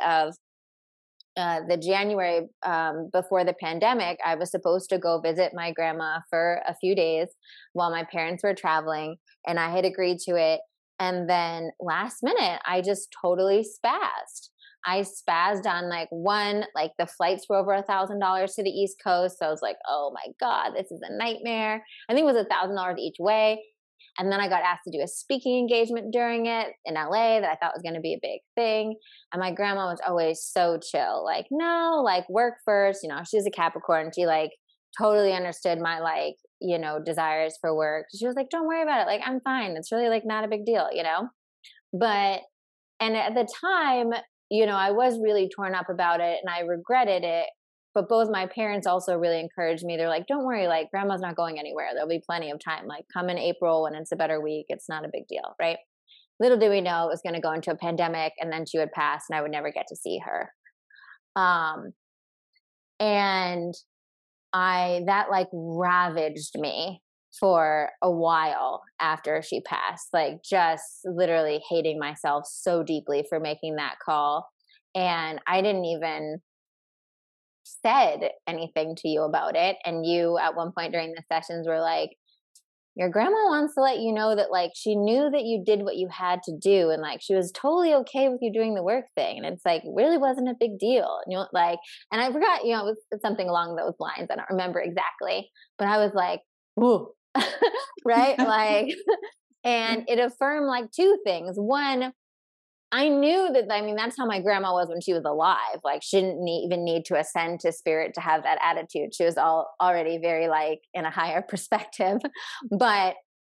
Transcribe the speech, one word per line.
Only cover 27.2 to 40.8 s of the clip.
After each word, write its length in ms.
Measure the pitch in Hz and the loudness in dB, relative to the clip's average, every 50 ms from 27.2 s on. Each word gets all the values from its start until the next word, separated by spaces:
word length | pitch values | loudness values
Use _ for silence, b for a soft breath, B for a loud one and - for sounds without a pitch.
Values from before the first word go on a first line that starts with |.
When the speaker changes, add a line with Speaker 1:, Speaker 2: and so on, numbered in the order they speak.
| 233 226 226 220 | 4 4 4 4
Speaker 1:
that 100 | 196 160 | 2 0
I 60 | 160 | 0
thought 180 | - 170 170 - | -2 -2 -4 -4
was 80 | 165 | -4
gonna 180 | 175 165 165 165 | -6 -6 -6 -4
be 140 | 160 160 165 | -4 -4 -4
a 60 | - | -4
big 180 | - - - - - _ _ | -6 -8 -8 -10 -12 _ _
thing. 400 | 233 233 220 214 220 214 220 220 220 B B B B B _ | -2 0 2 2 0 0 -2 -6 -8 B B B B B _
And 80 | - 180 | -6 -4
my 100 | 185 185 | -4 -4
grandma 360 | 170 170 202 202 196 196 190 | -2 -2 -2 0 0 0 -2
was 140 | 180 175 170 - | -4 -4 -4 -4
always 380 | 180 175 170 165 160 160 - - | -2 0 2 2 0 0 -2 -6
so 340 | - - 190 175 170 170 165 | -4 0 2 2 2 2 0
chill, 460 | - - - 151 127 90 110 135 - | -4 -4 -2 -2 0 0 -2 -2 -2
like, 220 | - - - - - | -2 -2 -2 -4 -4
"No, 500 | 269 311 330 339 339 339 330 330 330 302 262 | -4 -2 0 0 0 0 2 2 2 2 2
like, 240 | 214 185 180 180 - | 2 2 0 0 0
work 260 | 180 220 240 240 240 - - | 0 2 2 0 0 -2 0
first." 380 | 220 208 202 196 196 196 196 | 2 4 4 4 2 2 -2
You 60 | - 156 | -6 -8
know, 140 | 143 147 170 | -8 -8 -6
she's 220 | - - 214 196 | -2 0 0 0
a 40 | 202 | 0
Capricorn. 640 | - - 170 165 - 160 - - 170 160 156 156 - | 0 0 0 0 0 -2 -2 0 0 0 0 -2 -2
She, 120 | 180 180 | 0 2
like, 260 | 165 160 156 156 151 - _ _ _ _ _ _ _ - | 2 2 2 0 -2 -6 _ _ _ _ _ _ _ -6
totally 360 | - 208 214 208 208 202 196 | 0 2 4 4 6 4 4
understood 480 | 190 180 180 175 165 - - 180 170 165 | 2 0 -2 -6 -6 -4 -2 -2 0 0
my, 180 | 170 165 165 160 | 0 -2 -2 -2
like, 380 | 165 165 160 151 151 151 151 - _ _ _ _ | -2 -2 -2 -2 -4 -4 -6 -10 _ _ _ _
you 180 | - 180 175 165 | -4 -2 -2 -2
know, 220 | 160 151 151 151 156 | -2 -4 -6 -4 -4
desires 540 | 165 160 165 160 156 156 156 160 160 160 - | -4 -2 -2 0 0 0 0 0 -2 -4 -4
for 140 | - 165 160 | -2 -2 0
work. 300 | 156 156 151 151 156 156 - - | 2 0 0 -2 -4 -6 -10 -8
She 100 | 202 226 | -4 -4
was 100 | 254 247 | -2 -2
like, 140 | 269 269 262 | -2 -4 -4
"Don't 180 | - 330 320 320 | -4 -2 -2 -2
worry 140 | 330 330 | 0 0
about 180 | 320 302 285 240 | 0 2 2 2
it. 60 | 180 | 2
Like, 160 | 180 202 214 - | 0 0 -2 -2
I'm 160 | 254 262 254 | -4 -4 -4
fine. 360 | 247 269 262 262 220 190 165 | -2 -2 -2 -2 -2 -4 -6
It's 140 | 160 175 - | -8 -6 -4
really, 180 | 226 233 240 233 | -2 0 2 2
like, 160 | 226 220 220 | 0 0 0
not 200 | 220 220 214 220 | -2 -2 -2 -2
a 40 | 208 | -2
big 160 | 220 208 208 | -4 -2 0
deal," 240 | 226 226 196 | 2 2 2